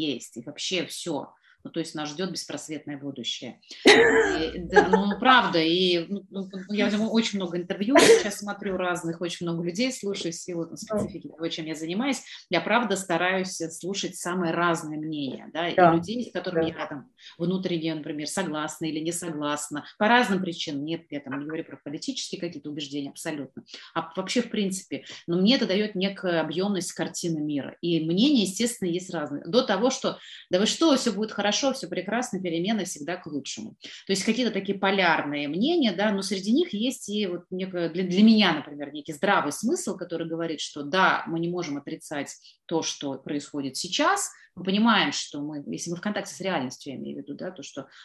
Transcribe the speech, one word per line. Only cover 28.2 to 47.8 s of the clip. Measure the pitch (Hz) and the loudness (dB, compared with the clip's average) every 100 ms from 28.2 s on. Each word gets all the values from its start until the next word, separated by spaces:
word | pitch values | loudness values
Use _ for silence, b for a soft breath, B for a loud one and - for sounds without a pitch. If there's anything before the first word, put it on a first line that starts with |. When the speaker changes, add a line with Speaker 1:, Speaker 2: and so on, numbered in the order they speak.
| 269 277 | 4 4
Speaker 1:
естественно, | 185 - 233 - 180 | 2 0 -2 -2 -2
есть | 170 180 | -2 -4
разные. | 170 147 143 - | -6 -6 -8 0
До | 214 | 2
того, | 262 190 247 | 4 2 2
что | 262 190 - B B B | 0 -4 -4 B B B
"да | 180 | 2
вы | 220 | 2
что, | - 330 262 | 4 6 6
всё | 240 | 2
будет | 196 214 | 0 -2
хорошо, | - 202 208 277 | 0 0 2 0
всё | 262 170 | 0 -4
прекрасно, | 180 180 220 240 185 | -6 -2 -2 -2 -4
перемены | 185 165 185 226 170 | -2 -2 0 0 -2
всегда | - 147 180 | -6 -6 -6
к | 165 | -6
лучшему". | 147 - - - - B B B | -8 -6 -10 -12 -14 B B B
То | |
есть | 196 - | -2 0
какие-то | 220 240 | 2 0
такие | 196 196 190 | 0 -4 0
полярные | 196 196 180 156 147 143 147 | 2 4 6 4 2 -2 -2
мнения, | 160 254 349 247 | 0 2 4 2
да, | 175 214 | 2 0
но | 202 | 0
среди | 185 196 190 | -2 -4 2
них | 254 349 | 2 2
есть | 202 240 - - | 0 -2 -4 -6
и | 208 202 | -4 -2
вот | 175 - | -4 -8
некое, | 185 185 180 170 | -8 -6 -2 -2
для, | 165 | -2
для | 185 180 | 0 6
меня, | 220 220 196 | 8 8 6
например, | 156 139 143 139 | 4 -2 -10 -10
некий | 147 143 | -10 -10
здравый | 156 196 196 147 | -2 2 4 2
смысл, | - 220 349 - 180 | -2 -2 -2 -2 -6
который | 170 165 165 | -6 -6 -4
говорит, | 165 165 147 | -4 -4 -4
что | - 151 | -8 -8
да, | 147 185 180 147 - | 0 4 6 4 0
мы | 165 | -2
не | 170 | -2
можем | 175 156 143 | -2 -4 -6
отрицать | 139 156 - 147 127 - b b - | -8 -12 -8 -8 -8 -10 b b -4
то, | 165 | -2
что | 151 - 143 135 | -2 -6 -6 -8
происходит | - 147 143 147 139 - | -4 -6 -6 -6 -6 -6
сейчас. | 185 185 311 403 - b b - | -4 0 2 2 -2 b b -10
Мы | 175 | -2
понимаем, | 202 226 208 151 | 2 4 6 4
что | 143 - 147 | 0 -6 -8
мы, | 147 151 139 | -8 -8 -8
если | 160 170 | -8 -6
мы | 170 | -6
в | |
контакте | 208 202 196 - | -4 -4 -6 -8
с | |
реальностью, | 190 170 127 - - | -4 -2 -4 -8 -12
я | 127 | -10
имею | 139 143 | -10 -10
в | |
виду, | 139 143 | -10 -10
да, | 185 | -10
то, | 185 | -10
что | 143 - | -14 -12